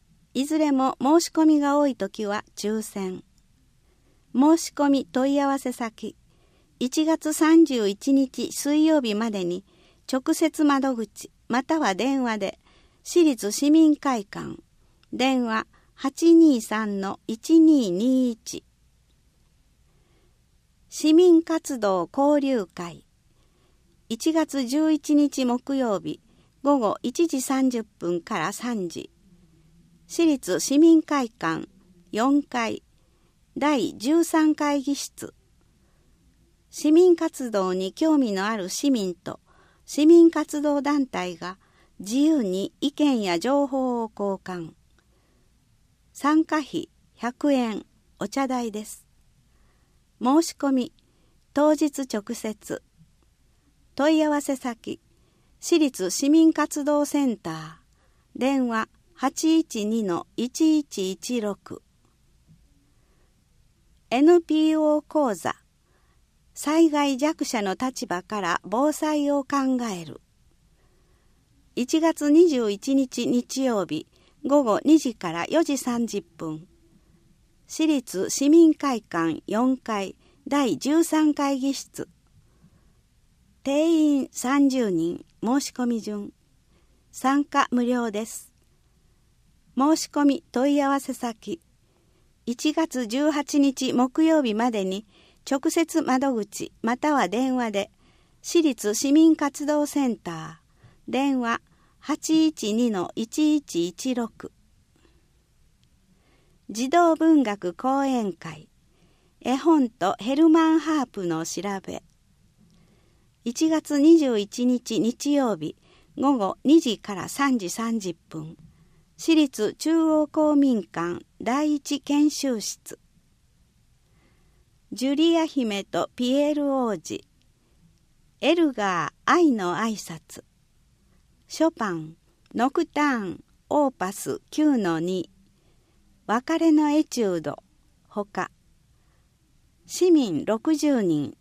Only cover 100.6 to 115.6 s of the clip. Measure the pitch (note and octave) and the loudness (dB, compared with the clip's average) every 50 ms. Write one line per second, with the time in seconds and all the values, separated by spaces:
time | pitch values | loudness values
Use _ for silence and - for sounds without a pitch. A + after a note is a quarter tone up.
100.6 | _ _ _ _ _ - _ _ _ - A3+ B3+ C#4 C#4+ C4+ B3+ A#3+ A#3 A#3 - | _ _ _ _ _ -20 _ _ _ -6 -4 -2 0 0 0 0 -2 -2 -4 -6
101.6 | - _ _ _ _ _ _ _ - - D4+ - - - D#4+ D#4+ D#4+ D#4+ D#4 - | -8 _ _ _ _ _ _ _ -8 -6 -6 -6 -2 0 2 2 4 2 0 -2
102.6 | - G#3 G#3 A3+ B3 A#3+ G#3+ F3+ E3+ - - - A3 - - - D4+ D4+ D4+ D4+ | -4 -4 0 0 0 0 0 -2 -4 -6 -6 -8 -8 -6 -2 0 2 2 2 0
103.6 | C#4+ - - - E3+ F3+ - - - C4 B3+ A#3+ A#3 A3 - - - - - _ | -2 -4 -4 -4 -4 -4 -6 -6 -6 -4 -4 -4 -4 -6 -8 -14 -20 -20 -20 _
104.6 | _ _ _ _ _ _ _ _ _ _ _ _ _ _ _ _ _ _ _ _ | _ _ _ _ _ _ _ _ _ _ _ _ _ _ _ _ _ _ _ _
105.6 | _ _ _ _ _ _ _ _ _ _ _ _ _ _ _ _ _ _ _ _ | _ _ _ _ _ _ _ _ _ _ _ _ _ _ _ _ _ _ _ _
106.6 | _ - G3 A3 B3 C4 D#4 F4 F4 E4 D#4+ D4+ D#4+ E4 D#4+ D4 B3+ G#3+ G3+ G3+ | _ -12 -8 -6 -4 0 2 4 4 4 2 4 4 4 4 4 4 0 -2 -4
107.6 | - F3+ F3 - - C4 C4+ C#4 C#4 C4+ C4 B3 A3 G3 E3+ - - E3 D#3 D#3 | -6 -8 -8 -4 -4 -2 0 0 0 0 -2 -2 -2 -4 -6 -8 -12 -16 -16 -16
108.6 | - _ _ _ _ _ _ _ _ _ _ _ _ _ _ _ - - B3+ C4+ | -20 _ _ _ _ _ _ _ _ _ _ _ _ _ _ _ -4 -4 -4 0
109.6 | C4 E4 D#4+ D4+ C4 A3 - _ E3+ G3 - - F#3+ A#3 C#4 C#4+ E4 E4 D#4 E4 | 2 2 4 4 2 0 -2 _ -2 -2 -2 -2 -4 -2 2 4 4 6 6 6
110.6 | D#4+ D#4+ D#4+ D#4+ D4 D#4 D#4 D4+ - - - G3+ F#3 F3 D#3+ D#3+ E3 - - - | 4 4 2 2 0 0 -2 -2 -4 -4 -6 -6 -6 -4 -4 -4 -4 -6 -8 -8
111.6 | F3 G3+ G3 F#3 - - - - - _ _ _ _ _ _ _ _ _ _ _ | -6 -6 -8 -8 -10 -12 -14 -14 -14 _ _ _ _ _ _ _ _ _ _ _
112.6 | _ _ _ _ _ _ _ _ _ _ _ _ _ _ _ _ _ A#3+ A#3+ - | _ _ _ _ _ _ _ _ _ _ _ _ _ _ _ _ _ -10 -4 -2
113.6 | D#4+ D#4+ D#4+ D#4 - - D4 C#4+ C#4 D#4+ E4+ E4 D4 C4 A#3 G#3 G3+ G3+ - - | 0 0 0 -2 -2 -2 0 4 6 8 8 8 6 2 0 -2 -2 -4 -6 -2
114.6 | B3 B3 B3 A#3+ - - A3+ G3+ F#3 A3+ B3 - - C#4+ D4 C#4+ C4+ A#3 G3+ D#3 | 0 0 0 -2 -2 -4 -4 -2 -2 -2 -2 -4 -4 -2 0 0 0 0 -2 -4